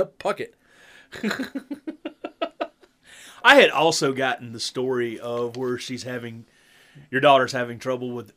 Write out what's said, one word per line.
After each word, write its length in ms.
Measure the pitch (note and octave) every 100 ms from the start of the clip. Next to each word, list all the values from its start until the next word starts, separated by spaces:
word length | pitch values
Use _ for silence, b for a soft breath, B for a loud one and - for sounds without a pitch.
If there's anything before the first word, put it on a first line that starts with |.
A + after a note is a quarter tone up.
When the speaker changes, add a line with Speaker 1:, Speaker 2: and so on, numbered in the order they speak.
Speaker 1:
<laughs> 180 | F#3+ -
"Puck 200 | F#3+ -
it." 160 | - _ b b b b b -
<laughs> 40 | A3 - C4 C4+ - C#4+ - - - - - - - - - _ _ _ B B B B
Speaker 2:
I 120 | A#3+ C#4
had 140 | F3
also 420 | C3+ E3 D#3+ C#3+
gotten 400 | B2+ C3 B2 A#2+
the 60 | A2+
story 600 | - C3+ C3 B2 A#2+ A2
of 360 | A#2+ A#2+ A#2+ A#2
where 220 | B2+ B2
she's 240 | - B2
having, 440 | C3 B2 A#2 A2+ A2+ b b b b D3+ b
your 100 | A#2+
daughter's 300 | C#3+ C3+ B2
having 260 | B2+ A#2+ A#2
trouble 320 | C3 B2+ B2
with, 220 | A#2+ G#2+